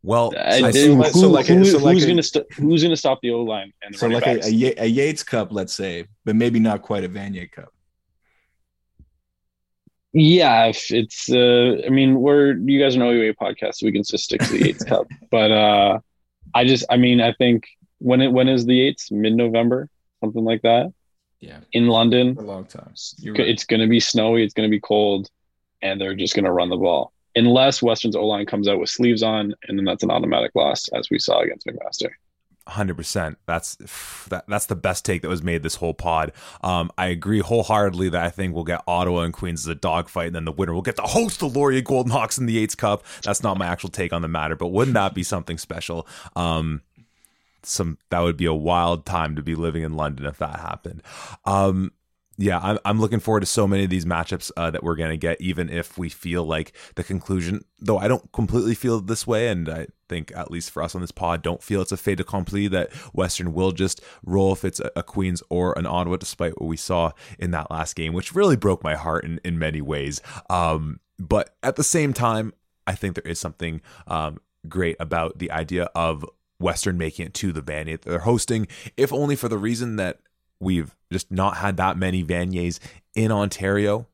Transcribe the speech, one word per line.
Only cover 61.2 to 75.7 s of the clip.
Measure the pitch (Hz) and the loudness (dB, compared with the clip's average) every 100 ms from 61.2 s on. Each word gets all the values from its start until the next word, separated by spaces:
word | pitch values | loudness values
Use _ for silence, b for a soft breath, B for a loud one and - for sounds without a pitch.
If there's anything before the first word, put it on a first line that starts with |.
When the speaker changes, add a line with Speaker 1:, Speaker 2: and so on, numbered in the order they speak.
| 87 85 | -6 -4
Speaker 1:
don't | 85 85 | -4 -8
feel | - 98 | -4 -4
it's | 92 | -4
a | 95 | -6
fait | - 92 | -4 -4
accompli | 92 101 87 101 101 | -4 -6 -4 -4 -2
that | 90 87 B B | -2 -4 B B
Western | - 90 - 90 | -4 -4 -4 -6
will | 80 95 | -2 -2
just | 87 95 - b b - | 0 -4 -4 b b -2
roll | 95 95 | 2 2
if | 95 95 | 0 -4
it's | - | -6
a, | - - | -8 -8
a | |
Queens | - - 92 87 - | -8 -4 -4 -4 -4
or | 87 90 - | -2 -2 -2
an | 85 | -4
Ottawa, | 87 87 90 | -4 -2 -4
despite | - - 87 - | -6 -6 -6 -4
what | 80 | -8
we | 80 | -8
saw | - 90 82 - B B | -4 -2 -2 -4 B B
in | 90 | -6
that | 82 78 | -4 -6
last | 80 78 - | -8 -8 -6
game, | 80 | -6
which | 85 - | -6 -4
really | 175 202 127 | 0 2 2
broke | 101 92 | 2 0
my | 78 78 | -2 -4
heart | 78 80 | -4 -4
in, | - 82 90 | -6 -10 -6
in | 82 | -4
many | 80 78 | -4 -4
ways. | 71 73 69 73 B B _ | -6 -6 -6 -10 B B _
Um, | 90 85 80 78 78 _ _ | -2 0 -2 -4 -10 _ _
but | 87 107 - _ | -2 -2 -2 _
at | 127 - | -6 -4
the | |
same | 147 170 147 | -2 0 -2
time, | 127 120 110 110 - _ _ - | -2 -2 -2 -4 -12 _ _ -8
I | 95 | -6
think | 101 | -6
there | 85 - | -8 -8
is | 82 | -10
something, | 87 78 85 80 b b b | -10 -8 -8 -8 b b b
um, | 82 78 76 _ _ 80 | -6 -6 -10 _ _ -10
great | 90 87 - | -4 -2 -4
about | 82 85 80 - | -4 -4 -4 -6
the | 87 | -8
idea | 82 80 | -6 -4